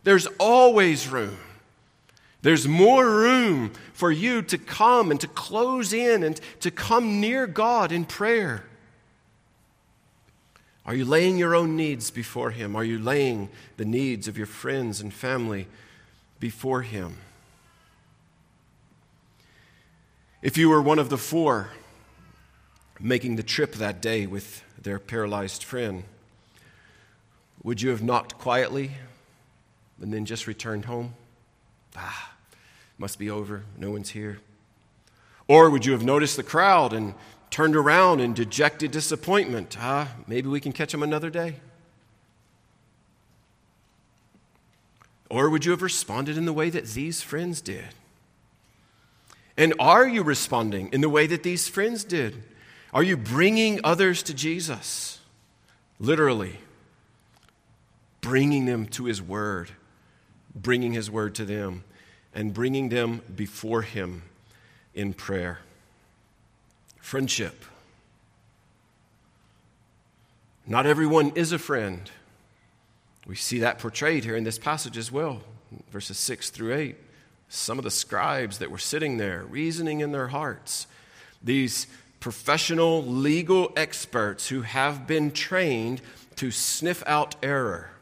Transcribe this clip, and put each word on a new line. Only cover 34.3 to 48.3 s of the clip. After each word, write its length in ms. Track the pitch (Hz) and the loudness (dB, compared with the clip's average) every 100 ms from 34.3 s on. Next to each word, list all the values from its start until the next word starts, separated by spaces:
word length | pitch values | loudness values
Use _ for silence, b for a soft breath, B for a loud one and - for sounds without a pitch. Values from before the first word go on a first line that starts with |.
| 101 _ _ _ _ _ _ b b b b - | -12 _ _ _ _ _ _ b b b b 10
Or 220 | 151 160 | 12 12
would 160 | 139 117 | 8 2
you 60 | |
have 120 | 123 | 0
noticed 320 | 120 143 147 - | 2 2 2 -4
the 60 | |
crowd 500 | 110 160 196 180 139 | -2 2 6 6 4
and 220 | 110 107 95 B B B | -2 -6 -10 B B B
turned 280 | - 160 156 | 0 2 4
around 440 | 143 170 185 156 | 6 6 6 4
in 140 | 120 | 0
dejected 560 | 117 110 131 147 151 151 | -2 -4 2 0 2 -6
disappointment? 840 | 147 147 156 - 202 160 113 85 95 | -4 -4 -4 0 0 0 -6 -8 -8
"Ah, 320 | 120 139 143 117 - | -4 -4 -4 -12 -6
maybe 220 | 120 131 | -6 -4
we 120 | 143 | -4
can 120 | 143 | -6
catch 200 | - 151 | -6 -6
'em 100 | 151 | -4
another 280 | 151 151 160 | -2 -2 -4
day." 300 | 165 170 143 - _ _ _ _ _ _ _ _ _ _ _ _ _ _ _ _ _ _ _ _ _ _ _ _ _ _ _ _ _ _ _ _ _ _ _ _ | -4 -6 -8 -18 _ _ _ _ _ _ _ _ _ _ _ _ _ _ _ _ _ _ _ _ _ _ _ _ _ _ _ _ _ _ _ _ _ _ _ _
Or 180 | 120 147 | 0 2
would 160 | 156 | 2
you 60 | 160 | 0
have 120 | 175 | 0
responded 540 | 185 - - 113 139 151 | -2 -4 -6 -6 -4 -4
in 80 | |
the 80 | 165 | -2
way 160 | 156 165 | -2 -2
that 200 | 165 113 | -4 -6
these 340 | 110 151 165 | -8 -6 -8
friends 400 | - 147 175 165 | -8 -6 -6 -8
did? 320 | - 98 - - _ _ _ | -10 -12 -14 -20 _ _ _